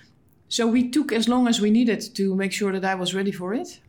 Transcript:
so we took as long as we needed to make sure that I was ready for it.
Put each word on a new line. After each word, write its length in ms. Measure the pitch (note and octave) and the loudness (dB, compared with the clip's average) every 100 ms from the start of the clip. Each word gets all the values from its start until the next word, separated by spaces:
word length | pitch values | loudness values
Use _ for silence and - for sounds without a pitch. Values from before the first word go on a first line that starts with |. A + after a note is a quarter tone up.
| - _ _ _ _ | -20 _ _ _ _
so 180 | - A3+ | -2 2
we 220 | A#3+ B3 | 2 2
took 240 | D#4 - | 0 0
as 160 | A3+ A3+ | 0 0
long 200 | B3 B3 | 2 2
as 120 | G3+ | 2
we 100 | G#3 | 4
needed 300 | A3 A#3+ G3 - | 4 4 0 -4
to 200 | - G3 | -4 -2
make 180 | F#3+ G3 | 0 -2
sure 200 | F#3+ G3+ | -2 -2
that 120 | F#3+ | -2
I 100 | F#3+ | -2
was 200 | F#3+ F3 | -2 -4
ready 180 | F#3+ G3 | -2 -4
for 200 | D#3+ F3+ | -4 -6
it. 280 | A#3 F4+ - | -6 -8 -14